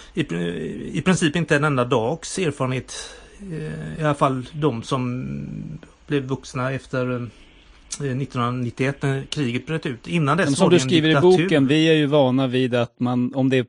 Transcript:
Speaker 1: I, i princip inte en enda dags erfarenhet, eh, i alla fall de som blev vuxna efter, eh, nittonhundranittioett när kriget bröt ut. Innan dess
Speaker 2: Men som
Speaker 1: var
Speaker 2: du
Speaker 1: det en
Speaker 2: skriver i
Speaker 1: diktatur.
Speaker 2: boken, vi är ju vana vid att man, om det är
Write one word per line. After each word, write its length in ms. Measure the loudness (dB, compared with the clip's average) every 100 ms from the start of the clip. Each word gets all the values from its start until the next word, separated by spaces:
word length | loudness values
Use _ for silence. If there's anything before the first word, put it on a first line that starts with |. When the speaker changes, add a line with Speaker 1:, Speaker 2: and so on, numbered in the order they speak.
| -8
Speaker 1:
I, 60 | -4 -4 -2 -4 -4 -8 -8 -8 -2
i 40 |
princip 320 | 0 2 2 0
inte 200 | 0 2
en 80 |
enda 200 | 2 0
dags 540 | 2 0 0 -4 -6 -4
erfarenhet, 760 | -4 -2 -2 -4 -6 -12 -16 -18 -20 -18
eh, 600 | -12 -10 -8 -10 -10 -4
i 40 |
alla 100 | -2
fall 320 | 2 0 0 -6
de 300 | -2 -2 -2
som 960 | -4 -4 -4 -6 -8 -8 -10 -10 -12 -14 -18 _ -4
blev 160 | -4
vuxna 500 | -2 -6 -8 -6 -4
efter, 560 | -6 -6 -4 -4 -4 -8 -14 -20 -20 -20 -20 -14 -8
eh, 140 | -6
nittonhundranittioett 880 | -4 -4 -4 -2 -2 -6 -2 -4 -2
när 200 | -4 -4
kriget 440 | -6 -4 -2 -4 -4
bröt 200 | -6 -6
ut. 200 | -8 -4
Innan 300 | 0 2 2
dess 100 | 2
Speaker 2:
Men 100 | 4
som 80 |
Speaker 1:
var 60 | 6
Speaker 2:
du 60 | 6
Speaker 1:
det 60 |
en 60 | 4
Speaker 2:
skriver 200 | 2 4
i 40 |
Speaker 1:
diktatur. 320 | 6 6 6
Speaker 2:
boken, 220 | 4 4 4
vi 220 | 4 4
är 60 |
ju 120 | 4 4
vana 400 | 4 4 2 2
vid 280 | 0 2
att 260 | 0 0 -2
man, 340 | -2 0 0
om 140 | 0 2
det 100 |
är 80 | 2